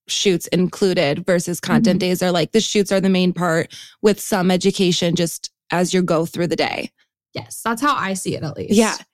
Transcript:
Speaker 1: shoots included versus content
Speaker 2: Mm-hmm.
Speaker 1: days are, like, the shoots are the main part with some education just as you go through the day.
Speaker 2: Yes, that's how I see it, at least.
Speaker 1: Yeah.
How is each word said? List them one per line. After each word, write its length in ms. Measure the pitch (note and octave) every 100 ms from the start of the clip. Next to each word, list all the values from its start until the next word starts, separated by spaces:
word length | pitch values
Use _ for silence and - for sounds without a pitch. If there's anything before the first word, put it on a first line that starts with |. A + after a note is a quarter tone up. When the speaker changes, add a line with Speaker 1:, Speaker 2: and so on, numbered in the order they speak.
| -
Speaker 1:
shoots 380 | - G3+ F3 -
included 760 | E3+ F3 - G3 F3+ C#3+ D#3
versus 340 | F3 F3+ E3+ E3+
content 420 | - - A3+ F#3+
Speaker 2:
Mm-hmm. 100 | F#3
Speaker 1:
days 120 | F3+
are, 80 | F#3
like, 220 | F3 D#3
the 80 | A3
shoots 320 | - G#3 F#3+
are 80 | G3
the 80 | F#3+
main 240 | F#3 F3+
part 420 | E3+ F3 E3 - - - _
with 180 | G#3 G3+
some 300 | - G3 F3+
education 640 | F3+ G3 F#3 F3+ E3+ F3 E3+
just 340 | E3 - - _ -
as 240 | E3+ F3+
you 80 | F#3
go 240 | F3 D#3+ E3+
through 220 | - E3+
the 80 | D#3+
day. 340 | C#3 - - _ _ _ _ -
Speaker 2:
Yes, 220 | - -
that's 160 | A3 A#3
how 120 | D4
I 200 | C4+ F#3+
see 200 | F#3+ F#3 -
it, 60 |
at 140 | D#3 -
least. 180 | -
Speaker 1:
Yeah. 220 | G#3 A3 D#3 -